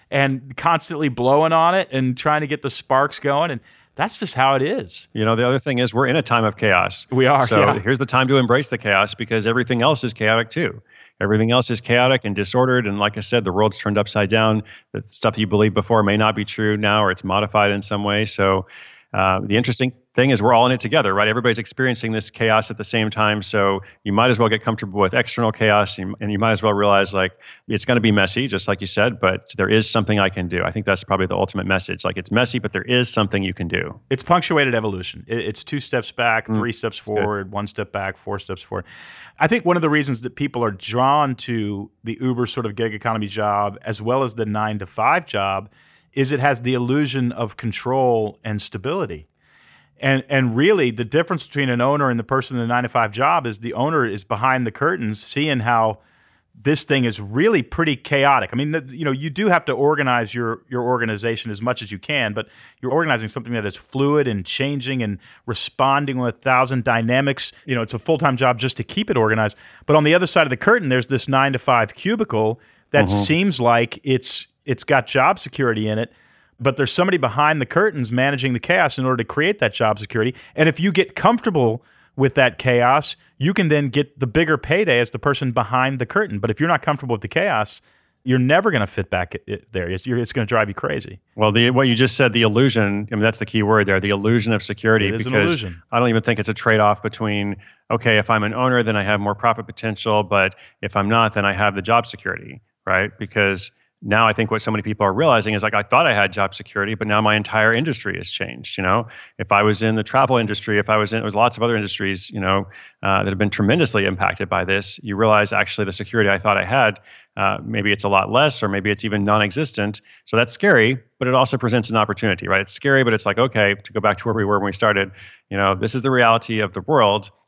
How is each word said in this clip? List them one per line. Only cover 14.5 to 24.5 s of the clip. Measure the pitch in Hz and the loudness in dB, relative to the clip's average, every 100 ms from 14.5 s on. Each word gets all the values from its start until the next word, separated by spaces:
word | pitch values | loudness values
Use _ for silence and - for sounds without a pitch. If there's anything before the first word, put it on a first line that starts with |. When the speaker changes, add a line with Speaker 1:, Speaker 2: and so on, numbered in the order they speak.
| 107 - - _ | 2 -2 -14 _
Speaker 2:
The | 101 | -12
stuff | - - 113 104 | -10 -2 -2 0
you | 107 | 0
believed | 101 107 | 2 2
before | 98 98 113 | 2 2 2
may | 101 104 | 2 2
not | 107 | 2
be | 104 | 0
true | 101 - 107 107 | -4 -4 -2 0
now, | 107 107 | 2 2
or | 101 | 2
it's | 92 | 0
modified | 95 98 104 107 101 | -2 -2 0 2 2
in | 101 | 2
some | 92 104 | -4 -4
way. | 101 104 | -2 -2
So, | 110 - 98 95 92 - - - _ | -2 0 2 2 -2 -12 -20 -20 _
uh, | 98 95 95 | -2 0 0
the | 104 107 | 0 0
interesting | 123 120 127 - _ | 0 0 -2 -6 _
thing | - 131 | 0 2
is | 120 | 4
we're | 110 | 4
all | 117 123 | 6 4
in | |
it | 127 | 2
together, | 117 156 104 | 0 2 4
right? | 95 107 | 4 2
Everybody's | 113 123 113 | 2 0 0
experiencing | 107 - 131 120 117 | -4 -4 -2 -2 -4
this | 110 - | -4 -6
chaos | - 113 110 107 | -2 2 2 2
at | 110 | -6
the | |
same | 104 117 107 | -4 -2 0
time. | 107 107 104 | 0 0 0
So | 95 107 98 98 - - | -2 0 2 0 -4 -10
you | 104 | -2
might | 101 123 | 2 4
as | 113 | 4
well | |
get | 113 | 2